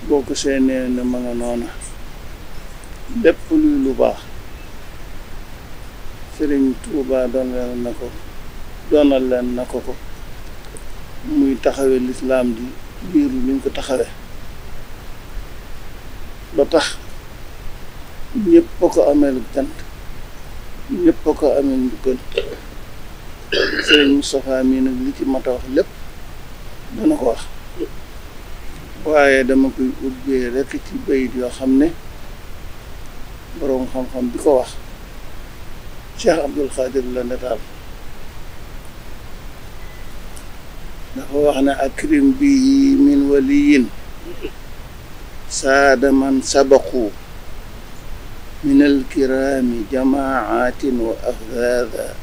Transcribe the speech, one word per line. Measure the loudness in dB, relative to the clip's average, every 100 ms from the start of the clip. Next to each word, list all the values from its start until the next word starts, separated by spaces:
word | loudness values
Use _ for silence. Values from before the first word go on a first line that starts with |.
| 2
boo | 0
ko | 2
séenee | -2 0 4 2 2 0
ne | -2
ma | 0 -2
nga | -2
noona. | -2 -2 -2 -4 -8 -10 -10 -10 -10 -10 -12 -10 -8 -8 -12 -12 -10 -6 4
Lépp | 4 4 2
luy | 4 6 4
lu | 2
baax, | 4 2 2 -8 -12 -12 -12 -12 -12 -12 -12 -10 -10 -10 -10 -10 -12 -12 -12 -12 -10 -10 -10 -12 -4
Sëriñ | 0 4 2 0
Tuubaa | -4 -4 0 2 2
doonal | 0 0 -2 -4 -4
na | -4
ko, | -4 -8 -10 -10 -10 -10 -8 -10 -10 2
doonal | 6 6 6 4
leen | 2 0 -2
na |
ko | -2 -4
ko. | -4 -8 -8 -10 -10 -10 -10 -10 -10 -10 -8 -8 -8 -10 -2
Muy | 2 2 2
taxawe | 0 2 2 2
lislaam | 0 -4 0 2 2
di | -2 -6 -10 -12 -12 0
biir | 2 2
bi | 2 2
ñu | 0
ko | -2
taxawe. | -4 -2 -2 -2 -6 -10 -10 -8 -10 -8 -8 -6 -10 -10 -10 -8 -8 -8 -10 -8 -8 -8 -10 -10 -10 -8 -10 -6 0
Ba |
tax | 4 4 2 -4 -8 -10 -10 -12 -12 -8 -6 -6 -8 -10 -12 -8 -4 -2 8
ñépp | 8 8 2
a | 2
ko | 6 6
ameel | 6 4 2 -2
cant, | -2 -2 -4 -12 -12 -10 -10 -10 -12 -12 -10 -10 -10 -6
ñépp | 4 4 6 2
a |
ko | 4 4 4
ameel | 4 2 0
njukkal. | 0 0 -2 -2 -4 -4 -8 -12 -12 -12 -12 -12 -12 -12 -12 -4 0 0 0
Sëriñ | 2 4 6
Moustapha | 4 2 -4 0 0
mii | 2 2
nag | 2 0
li | -4
ci | -2 -2
mat | -2 0
a |
wax | -4 0
lépp | 0 0 -4 -12 -10 -12 -12 -12 -12 -12 -12 -10 0
dana | 2 2
ko | 0
wax. | -2 -6 -10 -10 -8 -8 -8 -12 -14 -14 -14 -12 -10 -10 -10 -12 -8
Waaye | 4 6 8 8
dama | 6 6 4 2
koy | -2 0 -6
ubbee | -4 0 0 2
rekk | 0 -2
ci | -4 -6 -8 0
bayit | 0 0 -2
yoo | -4
xam | -2 4 6
ne | 4 2 -10 -12 -12 -12 -12 -10 -10 -12 -12 -12 -10 -8 -10 -10 -12 -6
boroom | 0 0 0
xam-xam | -4 -4 -2 -2
bi | 0
ko | 4 4
wax, | 4 -6 -10 -14 -12 -12 -10 -10 -10 -12 -10 -10 -10 -12 -12 0
Cheikh | 2 4
Abdoul | 2 0 -2
Khadir | 0 0 0 0
la | -2
netaal. | -4 -4 -4 -4 -6 -12 -12 -10 -8 -8 -8 -8 -10 -10 -10 -12 -12 -12 -10 -10 -10 -10 -10 -12 -12 -10 -10 -10 -10 -8 -10 -10 -10 -12 -12 -10 -10 -10 -8 -8
Dafa | -4
wax | 4 4 6
ne: | 2
"أكرم | 4 0 -2 2 6 6
به | 6 6 6 6 6 6
من | 8 6 6 6
ولي | 4 6 4 8 6 6 -2 -10 -12 -10 -8 -8 -10 -14 -12 -12 -14 -14 -12 -12 -10 -8
ساد | -2 4 6 8 8
من | 6 4 4 2
سبقوا | 4 4 8 8 6 0 0 -2 -12 -12 -10 -10 -10 -12 -12 -12 -8 -8 -8 -10 -10 -4
من | 4 8
الكرام | 8 6 2 0 2 2 2 2 0 0 -2
جماعات | 2 4 2 2 0 2 2 2 0
وأفذاذا. | 0 0 0 -2 -2 -4 -6 0 2 2 0 -4 -8 -8